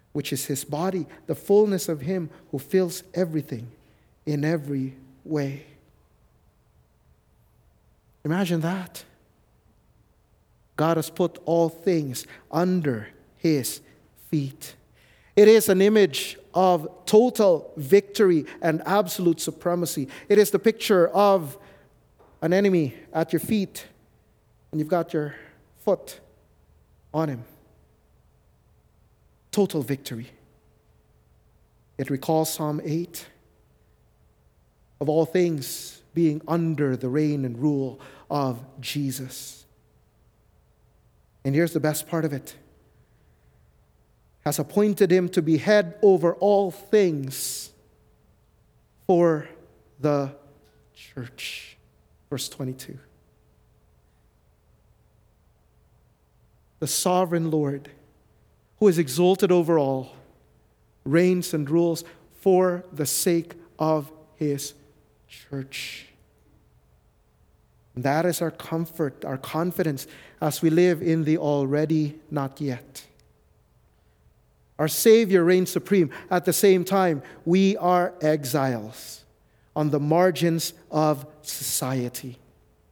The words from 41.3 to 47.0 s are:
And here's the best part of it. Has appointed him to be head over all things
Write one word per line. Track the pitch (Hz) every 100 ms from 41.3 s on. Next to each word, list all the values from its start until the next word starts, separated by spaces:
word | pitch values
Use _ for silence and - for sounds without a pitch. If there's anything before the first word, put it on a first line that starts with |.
| _
And | 135 139
here's | 170
the | 165
best | 151 151 -
part | 170 156
of |
it. | 139 - - _ _ _ _ _ _ _ _ _ _ _ _ _ _ _ _ _ _
Has | 147 151
appointed | 143 202 208 202 190
him | 185 180
to | 185
be | 156 156
head | 180 208 175 -
over | 208 180 170 180
all | 202 202 196
things | - - 214